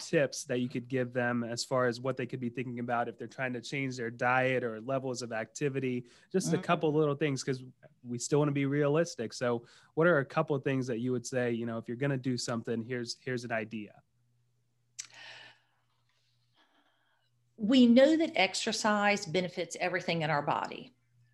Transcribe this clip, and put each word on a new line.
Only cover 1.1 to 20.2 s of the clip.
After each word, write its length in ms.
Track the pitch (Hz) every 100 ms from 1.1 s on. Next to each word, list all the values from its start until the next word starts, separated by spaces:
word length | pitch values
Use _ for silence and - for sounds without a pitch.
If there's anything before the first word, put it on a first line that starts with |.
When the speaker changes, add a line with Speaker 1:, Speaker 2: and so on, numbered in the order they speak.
Speaker 1:
them 320 | 123 120 120
as 180 | 117 117
far 240 | - 131 127
as 140 | 117
what 160 | 131 127
they 100 | 123
could 140 | 127
be 80 | 120
thinking 320 | 117 127 120
about 260 | 120 120 117
if 100 | 107
they're 120 | 117
trying 240 | - 131
to 80 | 123
change 360 | - 143 135 127
their 140 | 117
diet 540 | 120 123 127 127 127
or 160 | 120 110
levels 420 | 117 135 131 120
of 80 | 120
activity, 720 | 110 113 - 147 135 131 123 - - _
just 160 | 190 165
a 80 | 170
Speaker 2:
Mm-hmm. 60 |
Speaker 1:
couple 300 | - 175 160
little 220 | 147 151
things, 300 | 139 156 131
'cause 180 | - 127 127 - - _
we 160 | 123 120
still 220 | - 147
wanna 100 | 151
be 160 | 143 139
realistic. 640 | 143 147 147 170 - 110
So 320 | - 123 120 - - _
what 140 | - 170
are 100 | 160
a 60 |
couple 320 | 127 - 156 143
of 80 |
things 240 | 139 135 127
that 100 | 113
you 140 | 127
would 120 | 123
say, 280 | 120 131 123
you 140 | 117 117
know, 120 | 113
if 80 | 113
you're 100 | 120
gonna 200 | 139 135
do 180 | 131 123
something, 460 | - 117 117 113
here's, 340 | 113 123 120 -
here's 240 | - 127
an 80 | 120
idea? 400 | 117 110 117 101 - _ _ _ _ _ _ _ _ _ - - - - - - - _ _ _ _ _ _ _ _ _ _ _ _ _ _ _ _ _ _ _ -
Speaker 2:
We 300 | 208 269 240
know 300 | 233 277 320
that 160 | 330
exercise 880 | - 190 - - 214 220 208 208 202 202
benefits 500 | 165 180 180 170 -
everything 420 | 175 180 175 170